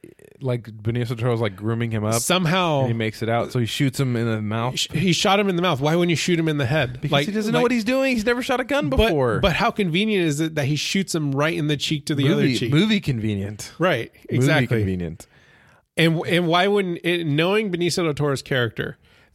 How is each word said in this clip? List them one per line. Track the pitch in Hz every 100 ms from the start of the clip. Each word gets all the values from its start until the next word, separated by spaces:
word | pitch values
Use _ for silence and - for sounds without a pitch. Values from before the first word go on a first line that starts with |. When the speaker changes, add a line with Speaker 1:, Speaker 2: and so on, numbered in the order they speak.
| - - - -
Speaker 1:
like, | 131 123
Benicio | 110 107 107 117 117
del | 120
Toro's, | 123 117
like, | 113 95
grooming | 104 117 117
him | 113
up. | 107
Speaker 2:
somehow | 113 - 180 170 185 175 147
Speaker 1:
And | 127
he |
makes | 117 110 -
it | 110
out, | 117 104
so | 127
he | 113
shoots | - 139 -
him | 135 120
in | 117
the | 110
mouth. | 107 113 120
Speaker 2:
He | 131
sh-, | -
he | 160 185
shot | 165 208 196
him | 202
in | 170
the |
mouth. | 185 143
Why | 143
wouldn't | 170 175
you | 156
shoot | - 170
him | 160
in | 147
the |
head? | 123 156 127 123
Speaker 1:
Because | 147
Speaker 2:
Like, | 143 147
Speaker 1:
he |
doesn't | 208 214
know | 240
Speaker 2:
like, |
Speaker 1:
what | 240
he's | 247
doing. | 208 262 269
He's | 247
never | 208 240
shot | 254 247
a |
gun | 254 285 302
Speaker 2:
but, | 262
Speaker 1:
before. | 220 156 127 110
Speaker 2:
but | 190 147
how | 226
convenient | - 190 160 220 208 165
is | 143
it | 160
that | 156 135
he | 147
shoots | - 196 190
him | 165 147
right | 135 151
in | 170 151
the | 147
cheek | - 156 -
to |
the | 147
Speaker 1:
Movie, | 139 - 156
Speaker 2:
other | 117
cheek? | 120
Speaker 1:
movie | 147 214 214
convenient. | 147 123 110 101 98 107 - -
Speaker 2:
Right, | 175 135 - - -
Speaker 1:
Movie | -
Speaker 2:
exactly. | 135 156 120 117
Speaker 1:
convenient. | 98 92 85 82 - _ - - _ _ _ -
Speaker 2:
And, | 165 160 -
and | 175 175
why | 170 196
wouldn't | 202 185 170
it, | 170 175 165
knowing | 143 170 208 220
Benicio | 175 175 170
del | 165
Toro's | 143 147 135
character | - 135 120 - - - _ _ _